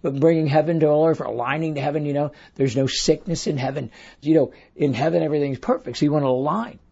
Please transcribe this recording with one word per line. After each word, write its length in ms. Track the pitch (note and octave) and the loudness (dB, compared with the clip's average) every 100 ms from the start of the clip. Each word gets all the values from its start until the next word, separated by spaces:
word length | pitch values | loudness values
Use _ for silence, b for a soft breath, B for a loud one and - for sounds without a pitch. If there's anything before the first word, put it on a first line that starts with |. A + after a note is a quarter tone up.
but 180 | D#3+ C#3 | -4 2
bringing 280 | D#3+ E3 D#3 | 2 4 2
heaven 320 | D3+ D3+ E3 | 2 2 2
to 80 | D3+ | 4
earth, 340 | D3+ D#3+ D#3 | 4 2 0
aligning 540 | - A2+ A#2+ D3+ D#3+ C#3+ | -4 -4 -2 -2 -4 -4
to 60 | |
heaven, 240 | C#3+ D3+ D3 | -2 -2 -2
you 80 | |
know, 180 | C#3+ D3 B B - | -2 -4 B B -2
there's 200 | C3+ A#2+ | 0 2
no 120 | C3+ | 0
sickness 580 | - - D#3 - E3 - | 0 0 0 -2 -4 -2
in 120 | D3 | -2
heaven. 340 | C3 C#3 B2 B B B | -4 -6 -10 B B B
You 120 | C#3+ | 2
know, 180 | D#3 C3 B B - | 4 2 B B -4
in 180 | C#3+ | -2
heaven, 280 | A#2 D#3 E3+ | 0 0 0
everything's 380 | D#3+ D3+ C#3+ C3 | 0 0 -2 -4
perfect, 380 | - B3+ - A#2+ | -2 -2 -4 -2
so 80 | D3 | 0
you 60 | |
want 120 | D3+ | 2
to 60 | C#3 | 2
align 500 | B2+ C#3+ G3 A#3 - _ | 0 -2 -4 -6 -14 _